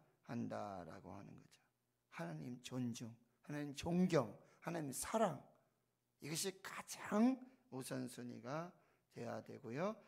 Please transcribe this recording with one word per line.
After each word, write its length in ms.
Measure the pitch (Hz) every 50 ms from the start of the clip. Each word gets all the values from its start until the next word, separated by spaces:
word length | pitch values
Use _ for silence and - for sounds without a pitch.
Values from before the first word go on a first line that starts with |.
| - _ _ _
한다라고 880 | _ - 120 117 113 104 110 110 104 104 98 92 85 80 92 98 90 90 98
하는 220 | 98 101 107 -
거죠. 260 | - - - - _ _ _ _ _ _ _ _ _ _ _
하나님 520 | - - 170 165 160 156 151 127 120 117
존중, 520 | - - 123 127 123 120 113 - 123 113 120 - - _ _ _
하나님 320 | _ - 147 147 147 147 139
존경, 640 | - - 165 170 180 185 180 170 151 120 104 98 - - - - -
하나님 320 | - 165 170 165 151 135
사랑, 520 | 123 - - - - 220 226 185 139 131 - - - _ _ _ _ _ _ _ _ _ _ _ _ _
이것이 420 | - 139 165 160 175 196 185 -
가장 840 | - - - - - - - - - - 196 208 226 254 262 254 - - - _ _ _
우선순위가 1040 | 123 131 127 - 143 131 127 120 - - 123 123 117 113 110 123 143 160 170 180 - - _ _ _ _ _ _
돼야 300 | - - 120 117 113 110
되고요. 540 | 107 - 110 110 - 110 117 139 180 208 226 - -